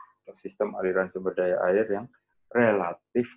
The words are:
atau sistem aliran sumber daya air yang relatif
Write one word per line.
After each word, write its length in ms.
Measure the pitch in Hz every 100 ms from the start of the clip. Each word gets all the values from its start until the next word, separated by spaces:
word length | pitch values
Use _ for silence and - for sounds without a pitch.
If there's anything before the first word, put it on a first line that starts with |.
| - _
atau 160 | - -
sistem 400 | 95 - 104 104
aliran 320 | 95 92 92
sumber 240 | 95 92
daya 240 | 90 90 90 90
air 160 | 98 110
yang 160 | 101 120 _ _ _ _
relatif 720 | 120 117 101 87 87 _ 120 120